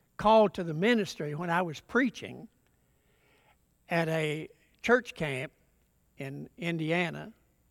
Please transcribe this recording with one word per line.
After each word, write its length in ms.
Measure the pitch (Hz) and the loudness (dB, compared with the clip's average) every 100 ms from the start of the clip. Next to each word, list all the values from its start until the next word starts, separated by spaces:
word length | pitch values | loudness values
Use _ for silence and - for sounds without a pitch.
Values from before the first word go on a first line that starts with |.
| _ - | _ 0
called 360 | 208 220 208 - | 6 8 6 2
to 100 | 170 | -4
the 80 | |
ministry 600 | 151 202 240 190 - 147 | 0 2 2 0 -4 -8
when 160 | 147 175 | -6 0
I 120 | 170 | 0
was 180 | 180 143 | 0 -6
preaching 680 | - 233 262 - 104 127 233 _ _ _ _ _ _ _ _ _ _ _ _ _ - | -2 2 2 -2 -12 -14 -18 _ _ _ _ _ _ _ _ _ _ _ _ _ -4
at 220 | 170 160 | -2 0
a 400 | 160 156 151 151 _ _ _ | -2 -4 -6 -10 _ _ _
church 340 | - 247 247 - | 2 2 2 -8
camp 380 | 156 131 143 - _ _ _ _ _ - | -6 -6 -8 -14 _ _ _ _ _ -14
in 320 | 135 143 151 - | -12 -10 -14 -10
Indiana. 720 | 170 170 156 165 175 147 156 - _ _ _ | -6 -4 -2 -2 -2 -6 -12 -18 _ _ _